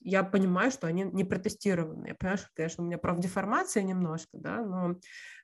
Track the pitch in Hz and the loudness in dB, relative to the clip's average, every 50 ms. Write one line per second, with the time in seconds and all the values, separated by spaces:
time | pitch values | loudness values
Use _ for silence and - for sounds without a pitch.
0 | - - 190 190 185 185 196 196 190 185 180 180 214 262 262 - - 165 165 185 | -2 2 4 4 4 4 4 4 4 4 4 4 4 2 2 0 -2 -2 0 0
1 | 196 190 180 190 190 190 - 185 185 214 208 - - 202 185 170 165 160 160 - | -2 0 0 0 0 0 0 0 -2 -2 -4 0 0 2 2 2 0 -2 -4 -8
2 | - - - - - 185 196 202 - - _ - 160 165 165 - 175 170 175 165 | -8 -8 -6 -4 -2 -2 -2 -2 -4 -6 _ -4 -4 -4 -2 -4 -4 -4 -4 -2
3 | - 175 180 170 180 180 - 202 190 202 240 330 381 370 - 220 196 190 185 185 | -2 0 0 0 0 -2 -2 -2 0 2 2 0 2 2 0 0 2 2 2 2
4 | 180 160 160 165 - - - - - 165 185 226 233 202 180 185 180 175 180 180 | 0 0 0 -4 -6 -10 -14 -10 -6 -4 -4 -4 -4 -2 -2 -2 0 -2 -2 -4
5 | - - - - - - - - | -8 -18 -18 -16 -16 -16 -18 -12